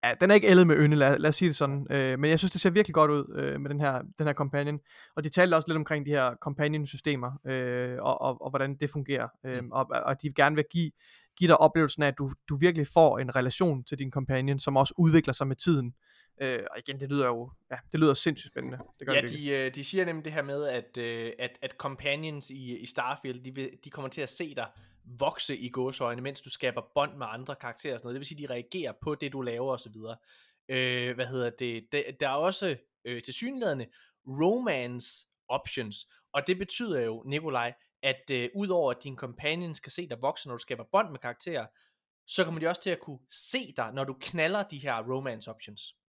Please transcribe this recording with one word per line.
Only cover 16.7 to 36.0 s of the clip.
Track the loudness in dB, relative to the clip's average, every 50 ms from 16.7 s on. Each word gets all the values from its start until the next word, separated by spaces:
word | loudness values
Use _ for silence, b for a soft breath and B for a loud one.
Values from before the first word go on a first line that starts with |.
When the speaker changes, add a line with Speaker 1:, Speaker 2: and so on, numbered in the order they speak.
Speaker 1:
og | -12 -12
igen, | -12 -10 -10 -10
det | -6 -2
lyder | 0 0 2
jo, | 0 0 -2 -6 -12 -16 _ _ _
ja, | -14 -14 -12 -6 0
det | 4
lyder | 4 6 4
sindssygt | 4 2 -2 -2 -4 -8 -14 _
spændende. | -10 -8 -8 -10 -12 -14 -18 _ _
Det | -6
gør | 0 2
Speaker 2:
Ja, | 2
Speaker 1:
det | 2 0
virkelig. | -6 -6 -4 -2 -2
Speaker 2:
de, | 0 -2
øh, | -2 -4
de | -6 -10
siger | -4 0 0 0
nemlig | 0 -2 -6 -8
det | -8 -6
her | -6 -6
med, | -4 -4 -4 -4
at, | -4 -4 -4 -6 -8 _
øh, | -8 -6 -6 -6 -6 -6 -8 -8 -6
at, | -8 -8 -8 -10 -12
at | -12 -12 _
companions | -8 -8 -8 -6 -2 -2 -2 -2 -4 -8 -10 -10 -12 -14
i, | -14 -14 -12 -10 -10 -10
i | -10
Starfield, | -10 -4 -4 -4 -4 -4 -6 -8 -10 -10 -10 -12
de | -14 -10
vil, | -10 -10 -10 -10 -16 _
de | -18
kommer | -14 -12 -12 -10
til | -8 -8 -8
at | -8
se | -6 -8 -8 -8 -8
dig | -8 -10 -10 b b b b b b b -20 -8 -4
vokse | -4 -4 -2 -4 -8 -6 -6
i | -8 -8 -10
gåseøjne, | -6 -4 -4 -4 -4 -4 -4 -4 -4 -6 -8
mens | -10 -10 -12
du | -14 -14
skaber | -12 -4 -4 -4 -4 -4 -10 _ _
bånd | -2 -2 -2 -4
med | -10 -12 -10
andre | -10 -12 -10 -12 -12 -12
karakterer | -10 -14 -12 -10 -8 -8 -8
og | -8
sådan | -8
noget. | -10 -10
Det | -10
vil | -10
sige, | -10 -12 -12 -10 -8
de | -8
reagerer | -8 -8 _ -10 -8 -8 -8 -10 _ -6
på | -8 -6
det, | -6 -6 -8 -8
du | -6 -6
laver | -6 -4 -4 -2 -4 -4
og | -4
så | -6 -14 -16
videre. | -16 -14 -14 -14 -14 b b b b b b b b b _
Øh, | -2 0 0 0 0 -2 -2 -4 -4
hvad | -4 -6
hedder | -4 -2 -2 -2 -2 -4 -4
det? | -6 -6 -6 -6 -10 _ -4
Der, | -4 -4 -4 -6 _
der | -2 -2
er | 0
også, | 2 0 0 0 0 -4 -4 -4 -4 _ _ _ _ _
øh, | -10 -10 -8 -8
tilsyneladende | -10 -10 -8 -8 -8 -6 -4 -2 -2 -2 -4 -6 -12 b b b b b b _
romance | -12 -4 0 2 2 2 2 0 -2 -2 -2 -2 -4 -8 -10 -10 -12 -14 -14 -18 _ _ _ _ _
options, | -4 -4 -4 -4 -8 -6 -6 -8 -8 -14